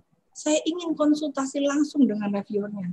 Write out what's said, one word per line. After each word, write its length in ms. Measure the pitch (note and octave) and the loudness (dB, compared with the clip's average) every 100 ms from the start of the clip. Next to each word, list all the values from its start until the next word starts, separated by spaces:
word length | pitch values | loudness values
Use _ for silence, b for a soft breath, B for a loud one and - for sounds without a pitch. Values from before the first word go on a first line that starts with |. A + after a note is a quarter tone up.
| - _ _ | -16 _ _
saya 240 | - - D4+ D#4+ | -8 0 0 0
ingin 320 | F4 E4+ D4+ | -4 -4 0
konsultasi 640 | D4+ D4+ D4+ C#4 C4+ C#4+ | 2 2 0 -4 -4 0
langsung 480 | C#4 C#4+ D4 D4 A#3+ | 0 2 0 4 4
dengan 240 | G#3 G#3 | 2 -2
reviewernya." 560 | G3+ G3 G#3 G#3 G#3 F3+ | -4 -2 -4 -4 -6 -8